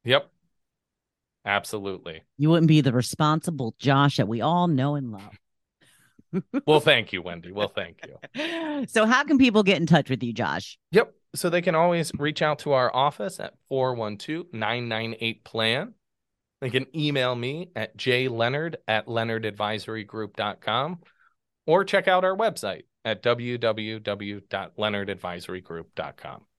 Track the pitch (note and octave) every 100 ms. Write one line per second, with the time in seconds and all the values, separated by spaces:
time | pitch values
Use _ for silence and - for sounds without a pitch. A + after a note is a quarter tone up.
0 | A#2 C#3 - _ _ _ _ _ _ _
1 | _ _ _ _ G2+ G2+ - G#2+ G2 F#2
2 | E2+ D#2+ _ - D3+ E3+ E3 D3+ C3+ B2
3 | A#2+ - D3+ D#3 - D3 A#2 - B2+ C#3
4 | C#3+ C3+ G#2 A2+ C3 F3 F3 C3 C#3 D3
5 | B2+ G2+ G2+ - _ _ _ _ _ _
6 | _ _ _ F#3 - - - D3+ D#3 B2+
7 | F#2 F#2 F2 E2+ F2 G2+ G2+ - E2+ -
8 | - - - B3+ D#4+ E4 D#4+ D4 A#3 A3+
9 | A3 B3+ D4+ C#4 B3+ G#3 G3 F3 D#3+ D#3+
10 | - B2+ A#2+ A2+ F#2+ E2 - - _ F#3+
11 | - _ _ - F3+ E3+ F3+ D#3+ F3 E3+
12 | E3 C3+ D3 D3 D#3 D3 D3 C3 B2 B2+
13 | C#3+ - G3+ - - _ _ C3+ B2+ A#2+
14 | G#2+ G#2 - D#3+ F3 A2+ G#2+ A#2+ A#2+ A2
15 | A2+ A2+ A2+ - - A2+ A2 B2 A3+ _
16 | _ _ _ _ _ _ C3+ B2+ C3 E3
17 | D3+ C#3+ B2+ B2 B2 D3+ F3+ - A2 -
18 | B2+ B2 C3 A#2 A#2 C#3+ E3 D3+ - A2
19 | A2 A2+ A2+ A2+ A2 G2+ G#2+ G#2+ G#2 A2
20 | G2+ A2 G#2 - G#2 - - A#2 D3 F3+
21 | _ _ _ _ _ _ - F3 F#3+ G3
22 | F#3 F#3 F#3 F#3+ A3 - G2+ E2+ - _
23 | A2+ G#2 A#2+ A#2+ A#2+ A#2+ A#2 A2 G#2+ A2
24 | G#2+ G2+ G2+ G2+ _ F#2+ F2+ - G#2+ G#2
25 | G2+ F#2 F2+ F2 E2+ F#2 - E2+ D#2+ -
26 | D2 - D2 - _